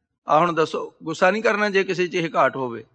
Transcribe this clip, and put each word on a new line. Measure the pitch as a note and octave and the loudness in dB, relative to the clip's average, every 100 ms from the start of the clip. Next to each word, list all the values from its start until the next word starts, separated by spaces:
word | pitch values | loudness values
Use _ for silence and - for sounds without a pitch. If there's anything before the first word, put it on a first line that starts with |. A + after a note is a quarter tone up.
| _ _ - | _ _ 0
ਆ | D3+ | 2
ਹੁਣ | F3 | 4
ਦੱਸੋ, | D#3+ D#3 - - - | 2 0 -2 -8 -12
ਗੁੱਸਾ | D#3+ D#3 F#3 | -8 2 2
ਨਹੀਂ | G#3 | 2
ਕਰਨਾ | A3 G#3 G#3 | 0 0 0
ਜੇ | G3 | 0
ਕਿਸੇ | F#3+ E3+ F3+ | 0 -2 -2
'ਚ | F3 | -2
ਇਹ | E3 F3+ | -2 2
ਘਾਟ | C3+ C3+ | 0 0
ਹੋਵੇ। | B2+ A2+ - | -8 -8 -14